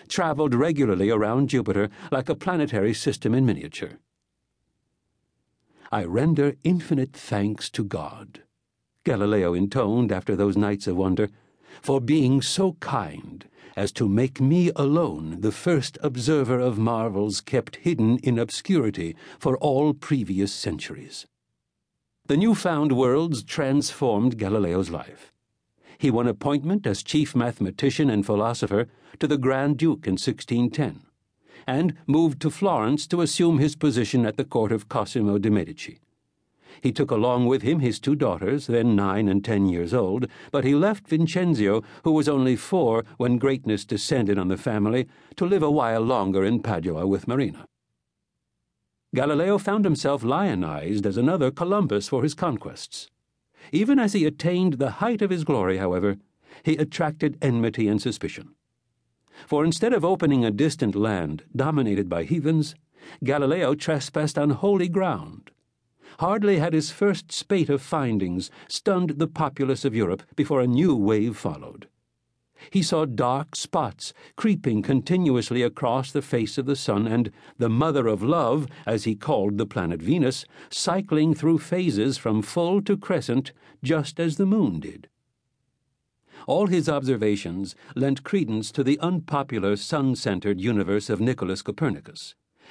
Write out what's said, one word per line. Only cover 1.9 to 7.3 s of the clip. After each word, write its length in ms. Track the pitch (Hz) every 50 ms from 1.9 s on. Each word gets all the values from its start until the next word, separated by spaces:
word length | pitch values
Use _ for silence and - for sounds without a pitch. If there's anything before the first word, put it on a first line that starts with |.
| - - - -
like 200 | 139 131 131 -
a 40 | 156
planetary 600 | - - 185 180 165 147 - 117 101 95 117 131
system 400 | - - 135 101 - - 110 113
in 100 | 131 131
miniature. 540 | 117 92 71 76 - - - - - - - _ _ _ _ _ _ _ _ _ _ _ _ _ _ _ _ _ _ _ _ _ _ _ _ _ _ _ _ _ _ _ _ _ _ _ _ - -
"I 120 | 113 107 90
render 520 | 82 90 113 143 165 160 143 143 143 - - -
infinite 480 | 165 185 170 - - 165 135 131 131
thanks 560 | - - - -